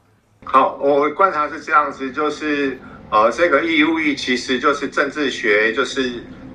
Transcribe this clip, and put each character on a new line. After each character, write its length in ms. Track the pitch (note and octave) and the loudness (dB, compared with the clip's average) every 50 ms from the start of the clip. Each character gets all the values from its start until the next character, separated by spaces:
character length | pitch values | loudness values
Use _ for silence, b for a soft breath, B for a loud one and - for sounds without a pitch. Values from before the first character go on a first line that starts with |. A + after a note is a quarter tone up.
| _ _ _ _ _ _ _ _ | _ _ _ _ _ _ _ _
好， 340 | - - C3+ C3+ C#3 - - - | -4 2 2 4 4 2 0 0
我 280 | C#3 C#3+ C#3+ C#3 D3 D3 | 2 2 4 4 2 0
观 220 | D3 - G3 F#3 | 2 2 2 2
察 160 | D#3+ C#3+ D3 C#3+ | 2 0 -4 -4
是 120 | D#3 D3 | -6 -10
这 120 | - D#3+ | -4 0
样 200 | D#3+ D3+ D3 C#3+ | 2 2 2 0
子， 180 | B2+ C3 C3+ C3 | -4 -8 -8 -8
就 180 | B2 D3+ D3+ D3 | -4 -2 -2 -2
是， 480 | D3 - D#3 D3+ D3 C#3+ C#3+ C3+ B2+ - B B B B B - | -2 -4 -4 -2 -2 -2 -2 -4 -4 -6 B B B B B -2
呃， 200 | A2 G#2+ A2 A#2 | 2 2 4 4
这 180 | - E3 F3 E3+ | 2 2 2 4
个 160 | C#3 C#3+ E3 | 4 2 2
义 200 | E3 E3 D3 D3+ | 2 2 2 2
务 160 | D#3+ D#3+ D#3+ | 2 2 0
役 160 | D#3 D3 C3+ | 0 -2 -2
其 200 | - - C3 B2 | -2 -2 -2 -2
实 220 | A#2 - C3 C3 A#2+ | -2 -2 -2 -2 0
就 160 | - D3 C#3 | 2 0 0
是 140 | - C#3 C3+ | 0 -2 -4
政 200 | - D#3 D3 C3+ | -2 -2 -2 -2
治 220 | C3+ D3+ C#3+ C3 | -2 -2 -2 -2
学， 420 | B2 - - G#2+ G#2 G#2 A2 A2+ | -2 -2 0 2 4 4 4 2
就 120 | A2+ C3+ B2+ | 2 0 -2
是， 400 | B2 - C3+ C3 B2 A#2+ A2+ - - B B B B | -2 -2 -4 -4 -4 -4 -8 -12 -14 B B B B